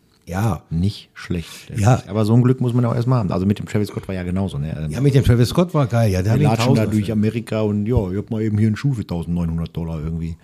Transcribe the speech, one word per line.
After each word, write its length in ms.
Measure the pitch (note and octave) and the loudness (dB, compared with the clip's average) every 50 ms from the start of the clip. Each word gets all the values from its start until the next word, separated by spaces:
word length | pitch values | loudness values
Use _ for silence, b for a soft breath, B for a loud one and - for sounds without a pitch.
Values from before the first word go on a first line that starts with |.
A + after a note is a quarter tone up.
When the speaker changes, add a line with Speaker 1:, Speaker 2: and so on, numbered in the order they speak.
| _ _ _ _ _ | _ _ _ _ _
Speaker 1:
Ja. 360 | - F2 F#2 G#2+ A2+ E2+ - - - | -8 -4 -2 0 0 -2 -2 -6 -4
Speaker 2:
Nicht 400 | D#2+ E2 F2+ G2+ - - - - _ | -2 0 0 0 -2 -4 -10 -20 _
schlecht. 560 | - - - F2+ E2+ D#2+ - - - - - | -14 -8 -6 -4 -4 -6 -8 -12 -18 -18 -10
Der 80 | - A2+ | -4 0
Speaker 1:
Ja. 160 | G2 A#2 C3 | 4 4 4
Speaker 2:
ist, 140 | - - E2 | 2 0 -2
aber 180 | F#2+ A2 G#2+ | -2 0 2
so 80 | G#2 A2+ | 4 4
ein 80 | B2 A#2+ | 4 4
Glück 180 | B2 B2+ B2+ | 4 2 2
muss 140 | C3 B2 A#2 | 0 0 0
man 100 | B2 A#2+ | 2 2
ja 60 | A#2 | 2
auch 40 | A#2+ | 0
erstmal 260 | A#2+ A2+ B2 C3 B2 | 0 0 2 2 0
haben. 120 | G#2 F2 F#2 | 0 0 0
Also 140 | F#2 F#2 | 0 2
mit 140 | G2+ G#2 - | 0 0 0
dem 60 | - | -2
Travis 220 | - - G#2+ G#2 G2 | -4 -2 -2 -2 -2
Scott 180 | - - - - | -4 -8 -8 -6
war 60 | F#2+ | -6
ja 100 | F#2 F2+ | -6 -4
genauso, 340 | F2+ F2+ F#2+ G2 F#2 - C#2 | -4 -2 -2 -2 -2 -4 -4
ne? 180 | C#2+ D#2 - D2 | -6 -4 -4 -6
Ähm, 120 | D#2+ D2+ | -6 -6
Speaker 1:
Ja, 100 | D2+ - | -4 0
mit 140 | C3+ C#3+ B2 | 2 2 4
dem 100 | C3+ - | 4 4
Travis 240 | - B2 A#2 B2 - | 4 4 4 4 2
Scott 240 | - E3+ F3 F3 - | 2 0 0 0 0
war 140 | D3+ C#3 | 0 0
geil. 260 | - A#2 A#2 A#2 G#2+ F#2 | 0 2 2 2 2 2
Ja, 80 | F2+ F#2 | 2 2
der 160 | G#2 A#2 C3+ | 2 2 4
Speaker 2:
wir 120 | D3+ D3 | 4 4
Speaker 1:
hat 80 | A2+ A2+ | 2 2
den 80 | A2+ | 2
Speaker 2:
latschen 80 | B2+ - | 2 2
da 80 | A2 A2 | 2 2
Speaker 1:
Tausender 80 | G#2 G#2+ | 2 0
Speaker 2:
durch 140 | G#2+ G2+ | 0 0
Speaker 1:
für 60 | A2+ A2 | 0 0
Speaker 2:
Amerika 500 | G#2+ G#2 A2 A2 A#2 A2 - A2 A2 A2 | 0 0 0 0 -2 -4 -4 -2 0 0
und 240 | G#2 G#2 G#2 G#2 | 0 0 0 0
ja, 240 | G#2+ B2+ A#2+ G2+ F2+ | 0 0 0 0 0
ich 80 | F#2 G2+ | -2 -4
hab 120 | G2+ - | -4 -4
mal 120 | A2 A2 A2 | -4 -4 -2
eben 160 | A2 G#2+ G#2 | 0 0 2
hier 80 | A2 | 2
einen 100 | A2 G#2+ | 2 2
Schuh 160 | - - D3 C3+ | 0 -2 -2 -2
für 140 | A2 E2+ | -2 -4
tausendneunhundert 680 | - F2 E2+ D#2+ E2+ E2+ F2 E2+ E2 E2 E2 E2 D#2+ - | -4 -4 -6 -4 -2 -2 -2 -2 -2 -2 -4 -4 -6 -6
Dollar 260 | E2 E2+ D#2+ E2 D#2 D2+ | -8 -8 -6 -6 -6 -6
irgendwie. 320 | D#2+ E2 E2 E2 E2 E2 - | -6 -6 -6 -6 -6 -8 -10